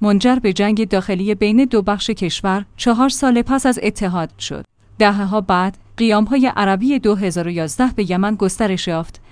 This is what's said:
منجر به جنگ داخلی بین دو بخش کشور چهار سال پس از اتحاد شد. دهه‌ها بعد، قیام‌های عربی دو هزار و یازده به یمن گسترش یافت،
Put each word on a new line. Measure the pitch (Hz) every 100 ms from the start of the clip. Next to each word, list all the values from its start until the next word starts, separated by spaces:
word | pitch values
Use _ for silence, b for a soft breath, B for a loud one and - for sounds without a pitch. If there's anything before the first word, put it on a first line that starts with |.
منجر | 208 202 247 254
به | 220
جنگ | 190 202 214 220
داخلی | 196 190 185 196 208
بین | 208 220 269
دو | 226
بخش | 196 202 -
کشور | 208 180 - 196 190 196 -
چهار | 247 226 269
سال | - 269 240
پس | 233 269 262
از | 240
اتحاد | 214 - 196 180 160 -
شد. | - - - _ _ -
دهه‌ها | 208 202 196 214
بعد، | 190 180 185 185 - -
قیام‌های | 233 208 214 269 254 -
عربی | 196 190 254 277
دو | 214 202
هزار | 196 170 170
و |
یازده | 170 160 - 254 233
به | 185
یمن | 180 202 214
گسترش | 190 - 220 185 -
یافت، | 165 165 - b